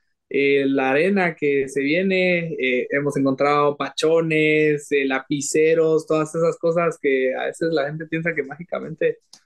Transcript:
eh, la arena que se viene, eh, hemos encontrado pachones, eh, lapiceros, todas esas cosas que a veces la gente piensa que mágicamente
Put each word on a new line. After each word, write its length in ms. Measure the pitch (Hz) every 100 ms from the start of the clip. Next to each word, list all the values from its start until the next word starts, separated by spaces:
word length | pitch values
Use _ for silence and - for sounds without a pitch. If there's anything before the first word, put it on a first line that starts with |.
| _ _ -
eh, 360 | 139 139 139 139
la 240 | 135 131
arena 440 | 143 185 202 175 160
que 320 | 147 139 135
se 120 | 143
viene, 760 | 139 170 190 185 185 175 165 151
eh, 280 | 127 127 -
hemos 240 | 143 143 143
encontrado 600 | 135 131 143 147 147 143
pachones, 1120 | 135 - 156 165 160 156 156 151 151 147 -
eh, 140 | 143 135
lapiceros, 1040 | 131 - 147 135 156 160 165 160 156 156
todas 260 | 156 151 165
esas 220 | 165 156
cosas 400 | 170 170 170 -
que 340 | 143 135 127 127
a 100 | 131
veces 220 | - 165
la 140 | 156 143
gente 200 | 156 156
piensa 260 | 165 165
que 100 | 156
mágicamente 760 | 135 143 175 - 147 165 160 - _ -